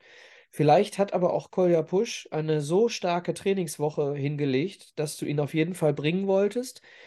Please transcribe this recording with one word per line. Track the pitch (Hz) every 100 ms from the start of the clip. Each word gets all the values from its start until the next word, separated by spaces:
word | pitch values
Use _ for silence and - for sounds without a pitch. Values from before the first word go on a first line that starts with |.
| _ - - - _
Vielleicht | - 151 170 208 -
hat | 202
aber | 185 180
auch | - -
Kolja | - 180 165
Pusch | 151 185 226 - -
eine | 156 156 156
so | 143 180 233
starke | 226 180 175 175
Trainingswoche | 156 196 196 165 - 151 156 143 143
hingelegt, | 139 147 147 131 180 - - -
dass | 151 -
du | -
ihn | 147
auf | 143
jeden | 156 160 185
Fall | 151
bringen | 147 147 180 196
wolltest, | 190 202 240 254 - - -